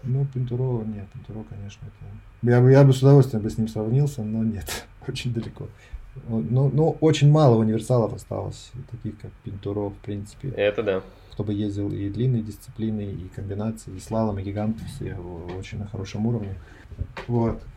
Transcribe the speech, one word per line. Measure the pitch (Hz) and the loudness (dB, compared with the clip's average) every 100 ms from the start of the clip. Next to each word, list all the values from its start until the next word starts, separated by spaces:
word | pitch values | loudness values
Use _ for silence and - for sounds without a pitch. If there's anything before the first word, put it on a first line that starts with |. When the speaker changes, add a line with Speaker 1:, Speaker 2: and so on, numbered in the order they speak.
Speaker 1:
Ну, | 131 131 139 | -2 -2 -2
Пинтуро, | 127 123 120 127 120 | -4 -4 -2 -2 -2
нет, | 107 104 95 | -4 -8 -12
Пинтуро, | - - 107 110 | -16 -14 -14 -12
конечно, | 101 101 - - | -14 -14 -16 -18
это... | - - - - - 120 | -18 -18 -18 -20 -4 4
я | 120 | 6
бы, | 127 | 10
я | 135 | 10
бы | 143 | 10
с | 127 | 8
удовольствием | 135 139 131 107 | 8 8 6 0
бы | 107 | -4
с | - | -2
ним | 110 | -4
сравнился, | 110 107 127 143 143 | -2 0 0 0 -2
но | 107 110 | -6 -2
нет, | 113 98 - - - - | -2 -4 -8 -10 -12 -16
<laughs> | - | -12
очень | 135 127 | -8 -4
далеко. | 113 107 - 101 - - - - 131 - | -6 -6 -12 -16 -16 -16 -16 -14 -16 -6
Ну, | 113 - 127 139 | -4 0 2 2
ну, | 127 160 - | 2 2 2
очень | 156 151 143 | 2 6 6
мало | 151 147 113 | 8 8 6
универсалов | 110 110 - 123 107 98 | 4 0 0 2 2 -4
осталось, | - 104 98 98 - 123 139 | -8 -8 -8 -10 -16 -18 -16
таких | - 110 - | -12 -12 -12
как | 101 - | -18 -16
Пинтуро, | - 98 101 101 101 | -14 -10 -6 -4 -6
в | 98 | -8
принципе. | - 101 98 - - | -10 -10 -10 -12 -10
Speaker 2:
Это | - 101 104 | 0 0 2
да. | 104 95 - - - | 0 -2 -4 -20 -20
Speaker 1:
Кто | - | -6
бы | 104 | -4
ездил | 101 104 101 101 | -2 -2 -2 -4
и | 101 101 | -4 -6
длинные | 101 127 120 | -2 0 0
дисциплины, | 110 - - - 110 107 101 | -2 -12 -16 -6 -4 -4 -6
и | 95 92 - | -8 -12 -12
комбинации, | 98 101 110 110 - 92 | -8 -4 -4 -6 -12 -16
и | |
слалом, | - 110 110 98 | -6 -2 0 -2
и | |
гиганты, | 95 101 107 110 - | -6 -4 -4 -4 -8
все | - 95 92 | -10 -10 -10
о-, | 87 87 87 92 | -12 -12 -10 -12
очень | 98 - | -10 -10
на | 101 | -8
хорошем | - - 104 110 | -10 -8 -4 -2
уровне. | 120 98 98 - - - - - - - | -2 -4 -10 -14 -20 -20 -12 -12 -10 -2
Вот. | 120 113 - - | 0 0 -2 -10